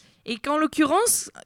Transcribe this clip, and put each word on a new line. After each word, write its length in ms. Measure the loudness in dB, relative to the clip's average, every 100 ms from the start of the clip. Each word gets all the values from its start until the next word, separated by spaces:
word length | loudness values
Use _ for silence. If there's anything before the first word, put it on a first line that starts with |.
| _ _ -12
Et 120 | -8
qu'en 220 | -4 0
l'occurrence, 720 | 0 2 2 2 2 0 -4 -14